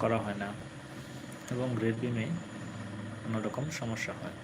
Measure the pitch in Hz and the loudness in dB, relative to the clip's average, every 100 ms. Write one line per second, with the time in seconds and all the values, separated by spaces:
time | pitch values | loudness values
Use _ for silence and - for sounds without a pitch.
0 | 113 113 104 101 101 104 - - - - | 6 6 4 0 -2 -4 -8 -10 -10 -10
1 | - - - - - 123 127 117 113 113 | -8 -8 -8 -8 -2 0 2 4 4 4
2 | 123 117 123 170 - - - - - - | 2 2 2 0 -2 -8 -6 -6 -6 -6
3 | - - - 113 107 - 151 - 117 110 | -6 -4 -2 0 0 0 -2 0 0 0
4 | - - - - | 0 -2 -4 -6